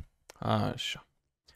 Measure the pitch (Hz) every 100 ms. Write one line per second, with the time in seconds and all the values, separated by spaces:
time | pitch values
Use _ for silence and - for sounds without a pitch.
0 | - _ - - 110 107 101 - - -
1 | - _ _ _ -